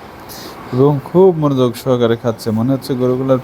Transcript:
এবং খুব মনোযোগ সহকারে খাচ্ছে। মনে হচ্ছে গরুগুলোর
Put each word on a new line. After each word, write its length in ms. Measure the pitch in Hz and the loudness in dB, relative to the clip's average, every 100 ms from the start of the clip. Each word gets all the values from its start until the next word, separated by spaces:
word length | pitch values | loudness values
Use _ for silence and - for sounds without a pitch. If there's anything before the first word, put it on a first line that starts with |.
| - - - - - - - | -20 -20 -20 -18 -18 -18 -6
এবং 260 | 123 139 143 - | 2 2 2 0
খুব 320 | 175 190 160 | 4 4 4
মনোযোগ 380 | 147 135 123 110 | 0 2 0 -2
সহকারে 400 | 135 123 117 117 | -2 0 2 0
খাচ্ছে। 360 | 123 104 117 | -2 -4 -4
মনে 220 | 110 120 | -2 0
হচ্ছে 200 | 135 131 | -2 -2
গরুগুলোর 460 | 127 123 127 131 127 | -2 0 -2 0 0